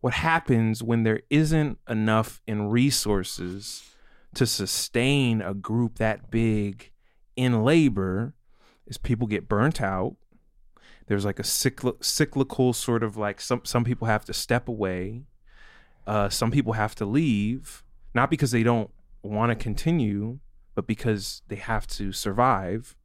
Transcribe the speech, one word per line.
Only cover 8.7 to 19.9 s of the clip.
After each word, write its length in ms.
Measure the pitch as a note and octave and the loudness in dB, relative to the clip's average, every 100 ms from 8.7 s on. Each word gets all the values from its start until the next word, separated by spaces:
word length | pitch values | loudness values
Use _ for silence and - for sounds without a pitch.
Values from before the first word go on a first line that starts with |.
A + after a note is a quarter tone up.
| _ - | _ -16
is 100 | - | -8
people 300 | - A#2 A#2 | -2 0 0
get 220 | G#2 - | -2 -2
burnt 320 | G#2 C3 D#3+ | 2 2 2
out. 340 | G2 F#2+ G2+ - _ _ _ _ - _ - - - | -2 -2 -4 -6 _ _ _ _ -20 _ -20 -20 -4
There's, 160 | G2+ G2+ | -2 0
like, 120 | G2 | -4
a 40 | |
cycli-, 600 | - - C3+ - B2 - | -4 0 0 0 -4 -4
cyclical 680 | - - D3+ - C3+ - B2+ | -4 0 0 0 -2 2 2
sort 300 | A#2 - A#2 | 2 0 0
of, 160 | A2 G#2+ | 0 -4
like, 200 | G#2 G2+ | -6 -4
some, 200 | - B2 | -4 -4
some 200 | - B2 | -2 -2
people 220 | A#2+ B2 A2 | 0 -2 0
have 180 | G#2+ - | -2 -2
to 60 | |
step 340 | A2 - A#2+ A#2+ | -8 0 0 0
away. 560 | A2+ G2 F2+ F#2 A#2 C#3 _ - - - - - _ - | -4 -4 -4 -6 -10 -16 _ -20 -20 -20 -20 -20 _ -4
Uh, 240 | G#2+ G2+ | 0 0
some 200 | - A2+ | 0 2
people 220 | C3+ A2+ | 2 0
have 200 | A2 G#2+ | 0 -2
to 100 | - | -2
leave, 800 | G2+ B2 D#3+ G#2+ G#2 C3 - - - - - | -2 0 2 2 0 -4 -10 -20 -20 -20 -6
not 160 | A#2+ C3+ | 0 0
because 200 | D#3 C3+ | 2 2
they 100 | A#2 | 2
don't 280 | A2+ A#2 G#2+ - _ - | 4 2 -2 -10 _ -16
wanna 340 | G#2 G#2 A#2 A2+ | -6 0 0 0
continue, 840 | A#2 G#2+ - | -2 -2 0